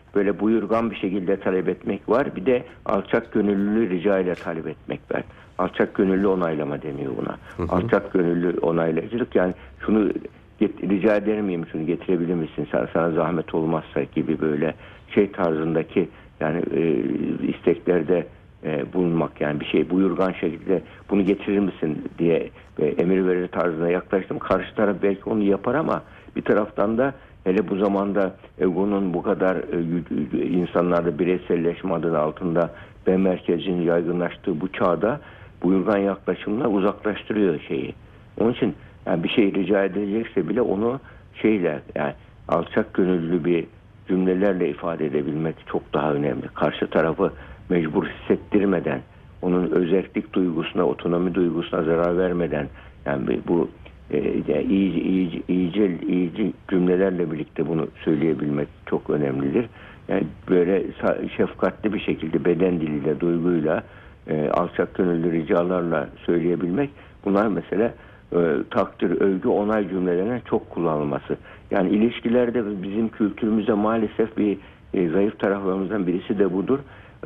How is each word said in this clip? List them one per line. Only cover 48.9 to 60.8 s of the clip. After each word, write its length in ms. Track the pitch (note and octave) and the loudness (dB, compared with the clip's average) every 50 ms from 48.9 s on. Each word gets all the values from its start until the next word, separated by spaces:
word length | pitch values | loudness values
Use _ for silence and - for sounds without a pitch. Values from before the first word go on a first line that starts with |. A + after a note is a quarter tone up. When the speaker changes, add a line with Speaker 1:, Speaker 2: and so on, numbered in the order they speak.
| - - - - - - - - - - | -4 -4 -8 -12 -20 -20 -20 -20 -16 -6
Speaker 1:
onun 300 | - F#2 F2+ F2+ F2+ E2 | 0 2 2 2 2 2
özerklik 640 | D#2+ F2 F2+ D#2+ F2+ F#2+ F2+ - - G#2+ - - - | 2 2 2 4 2 0 0 0 -4 -6 -6 -2 0
duygusuna, 500 | G2 F#2 F2+ E2 D#2+ D#2+ - - - F2+ C#2 | 0 0 2 0 -2 -4 -4 -2 0 0 0
otonomi 480 | - - - F2 E2+ E2+ F2+ F#2 E2+ | 0 0 -2 0 0 0 0 0 0
duygusuna 480 | F#2+ F2+ E2+ D#2 E2 E2+ - - F#2 E2 | 2 0 2 0 -2 -4 -2 -2 -2 0
zarar 340 | D#2 E2 E2 E2+ F2 F2 F2 | 2 2 2 2 2 2 2
vermeden, 500 | F#2 F#2 F2+ F2 E2+ D#2 D2 D2+ C#2+ C2+ - - - - - - - | 0 0 0 0 -2 -2 -2 -4 -4 -6 -8 -14 -20 -20 -20 -12 -6
yani 220 | - C#2 C#2 C2+ - | -4 -4 -2 -2 -2
bir, 120 | B1 - - - | -2 -4 0 0
bu, 220 | F2 E2+ D#2+ - - - - - - - - - | 2 2 2 0 -4 -12 -20 -20 -20 -20 -12 -4
e, 60 | - D2 - - - G#2 F#2+ - | -4 -2 0 0 -2 -2 -2 0
yani 160 | D2+ D2 - | -2 0 0
iyice, 360 | - G2 G2 G2 F#2+ E2 E2+ | 2 2 2 2 2 0 0
iyice, 400 | - E2+ F#2 F#2+ F#2 F2 E2+ - - - | 0 0 0 2 0 0 -4 -8 -4 -2
iyice, 500 | F2+ F2+ F#2 F2 E2 G2+ G#2+ G2 F2 D#2+ - G2+ | 0 0 0 0 2 2 2 2 0 -2 -2 0
iyice 440 | F#2 F2+ F2+ E2+ D#2 G#2 A2 F2+ - - - - | 0 0 0 0 -2 -2 -2 -2 -4 -6 -8 -2
cümlelerle 640 | G2+ F#2 F2+ F2+ F2+ F2+ F#2+ G2 F#2 F2 F2 D#2+ | 0 2 4 4 4 4 2 2 2 0 -2 -2
birlikte 360 | D#2+ D2+ D2+ - - - E2 D2 | -4 -6 -8 -8 -4 -4 -4 -2
bunu 200 | E2 D#2+ D2+ C#2+ - - - | 0 -2 -2 -4 -8 -6 -2
söyleyebilmek 640 | - D#2+ D2 D2+ E2 D2+ C2 D2 D2 D2 C#2+ D2 C#2+ - - - | 0 0 2 2 0 0 0 -2 -2 -2 -2 -4 -4 -8 -16 -8
çok 240 | - - D2+ - - | -4 -4 -4 -2 -2
önemlidir. 560 | - - D2 C#3 C3 C3+ C#2 C#2 D2 G#2+ B2 A2+ - - - - - - - - | -2 0 0 0 -2 -2 -2 0 0 0 -2 -2 -8 -18 -20 -20 -20 -20 -8 -4
Yani 160 | F#2 F#2+ - - - - - - | -2 -2 -2 -2 -6 -12 -4 2
böyle 320 | F#2 A2 - E2+ G2 F#2+ | 4 4 4 4 2 0